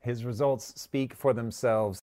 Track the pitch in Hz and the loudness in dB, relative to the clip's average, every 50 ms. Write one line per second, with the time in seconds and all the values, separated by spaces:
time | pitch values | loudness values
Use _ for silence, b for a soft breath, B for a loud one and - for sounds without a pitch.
0 | - 120 120 113 117 123 117 104 143 139 135 107 - - - - - - - 139 | -6 -4 -4 -4 -4 -6 -2 2 2 2 2 0 -4 -12 -14 -16 -12 -4 -2 -2
1 | 135 127 - - - 139 120 117 117 113 - - - 120 110 110 110 104 95 - | -2 -2 -6 0 2 2 2 2 -2 -4 -4 0 2 2 4 4 2 0 -2 -6
2 | - _ _ | -12 _ _